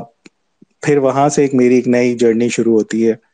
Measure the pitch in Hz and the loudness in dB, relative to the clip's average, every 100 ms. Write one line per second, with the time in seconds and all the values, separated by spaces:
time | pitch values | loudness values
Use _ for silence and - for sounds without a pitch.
0 | 117 _ - _ _ _ _ - 147 143 | -4 _ -20 _ _ _ _ -8 -2 0
1 | 135 131 147 147 139 131 123 127 123 123 | 0 0 0 0 0 2 2 2 0 0
2 | 123 120 117 113 120 120 113 110 104 110 | 0 0 0 0 -2 -2 0 0 0 -2
3 | 113 110 _ | -2 -4 _